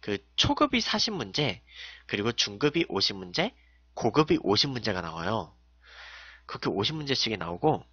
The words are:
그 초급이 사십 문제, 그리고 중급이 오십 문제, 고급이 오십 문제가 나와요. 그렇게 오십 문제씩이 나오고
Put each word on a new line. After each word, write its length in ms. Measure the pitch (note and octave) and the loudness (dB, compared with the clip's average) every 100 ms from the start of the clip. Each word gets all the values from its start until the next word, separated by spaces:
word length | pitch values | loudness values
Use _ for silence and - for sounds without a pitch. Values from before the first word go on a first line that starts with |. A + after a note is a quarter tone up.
그 180 | - G2+ _ - | -4 -4 _ 0
초급이 440 | - C#4+ D4 B3 | 2 4 2 2
사십 340 | - G#3+ - | 0 0 0
문제, 480 | G3+ G#2 F#2 D3 F#2 _ - - - - | -2 -4 0 -2 -2 _ -18 -18 -16 -4
그리고 260 | G2+ G#2 | 0 0
중급이 540 | A#2 - G2+ D3 D3 - | 0 -2 2 0 2 0
오십 280 | G2 - G2 | 0 0 -2
문제, 380 | F#2 F2 G3 _ _ _ _ | -8 -2 -4 _ _ _ _
고급이 440 | - A#2+ C3+ D3+ E3 | -2 2 4 4 4
오십 280 | - G#2 D3 | 4 4 2
문제가 300 | B2 A2 F#2 | 0 -2 -2
나와요. 560 | E2+ E2 E2+ A2 E2 _ _ _ - - - - - - - | -4 -4 -2 -2 -4 _ _ _ -20 -20 -18 -18 -20 -20 -12
그렇게 220 | C3 C#3+ | -4 -2
오십 280 | F2+ G#2 D#3 | 0 0 -2
문제씩이 400 | C#3+ C3 - G#2 | -2 0 0 -2
나오고 480 | E2+ F2 D3+ A#2+ - | -4 0 2 2 -4